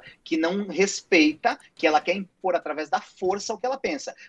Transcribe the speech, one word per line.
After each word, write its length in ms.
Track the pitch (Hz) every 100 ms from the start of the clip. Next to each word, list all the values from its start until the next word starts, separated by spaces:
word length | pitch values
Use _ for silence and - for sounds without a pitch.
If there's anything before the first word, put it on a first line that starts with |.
| - -
que 140 | - 160
não 300 | 165 196 202
respeita, 880 | 156 196 - - 175 151 151 233 277 - -
que 120 | 160
ela 120 | 151
quer 160 | - 190
impor 400 | 185 _ 190 165
através 320 | 151 147 151
da 120 | -
força 500 | - - 185 202 -
o 40 | 214
que 80 | 247
ela 120 | -
pensa. 360 | 196 143 - -